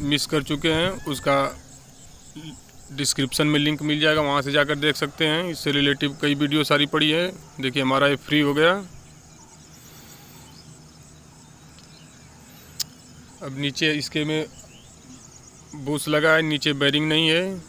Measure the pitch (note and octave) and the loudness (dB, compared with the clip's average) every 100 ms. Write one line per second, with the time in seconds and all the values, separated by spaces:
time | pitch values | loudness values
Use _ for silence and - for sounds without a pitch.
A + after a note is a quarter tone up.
0 | C#3+ D3 - D#3 C#3 D3 E3 D#3+ F3+ F#3+ | -2 -2 0 -2 -2 -2 0 0 0 -4
1 | - C3+ D3+ C#3 C3+ - - - - - | -8 -4 0 0 0 -6 -18 -20 -20 -20
2 | - - - D#3+ D#3+ C3 - - - C#3 | -20 -20 -20 -18 -16 -18 -20 -20 -16 -6
3 | C#3 - C3 - D3+ D3+ D3 D3+ D3+ D3+ | -4 -2 -2 2 2 2 0 -2 -2 0
4 | D#3 D#3 D3 C#3+ C3+ D3 C#3+ C#3+ D3+ C#3+ | 2 2 2 0 2 2 2 2 0 0
5 | D3 - D#3 D#3+ F3+ D#3 D3+ C#3+ C#3+ C#3 | -4 0 0 0 -2 -4 -2 2 2 0
6 | D3 C#3+ D3 C#3+ D3 D3+ C#3+ D3 C#3+ D#3 | -4 -2 -2 0 0 0 2 2 2 2
7 | D3+ D#3 F3+ F#3 - - C3 C3+ C3 C3+ | 2 2 -2 -6 -18 -6 -4 0 2 4
8 | C#3+ C#3 - D3 C#3+ C#3+ D#3+ G3 F#3 - | 4 2 0 2 2 4 4 2 -4 -18
9 | - - - - - - - - - - | -20 -20 -20 -20 -20 -20 -20 -20 -20 -20
10 | - - - - - - - - - - | -20 -20 -20 -20 -20 -20 -20 -20 -20 -20
11 | - - - - - - - - - - | -20 -20 -20 -20 -20 -20 -20 -20 -20 -20
12 | - - - - - - - - - - | -20 -20 -20 -20 -20 -20 -20 -10 -10 -10
13 | - - - - D3 C3+ C#3+ C3+ D#3+ D3+ | -20 -20 -20 -12 -10 -4 -4 0 0 0
14 | - D#3 D3+ D#3 D#3 - - - - - | -2 -4 -2 -2 -4 -12 -20 -20 -20 -20
15 | B2+ B2 - - - - - D3+ C3+ D3 | -20 -20 -20 -20 -20 -20 -18 -10 -4 -4
16 | D3+ D3+ D#3+ D#3+ D#3 D3 D3+ C#3 C#3 D3 | 0 2 4 4 2 -2 -2 0 2 4
17 | D#3 D#3 D#3+ E3 F#3 F#3+ | 2 2 2 2 0 -6